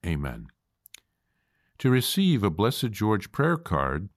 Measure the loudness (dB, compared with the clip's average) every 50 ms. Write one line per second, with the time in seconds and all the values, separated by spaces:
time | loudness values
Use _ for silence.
0 | -4 -4 -4 -2 -4 -6 -8 -10 -14 -18 _ _ _ _ _ _ _ -20 _ -20
1 | _ _ _ _ _ _ _ _ _ _ _ _ _ _ _ _ 0 2 2 4
2 | 2 0 0 2 4 4 4 4 2 0 2 2 0 0 0 0 -4 -4 -4 -2
3 | 0 0 0 0 -2 -8 -4 -2 0 0 0 -2 -4 -4 -2 0 0 0 -2 -4
4 | -6 -8 _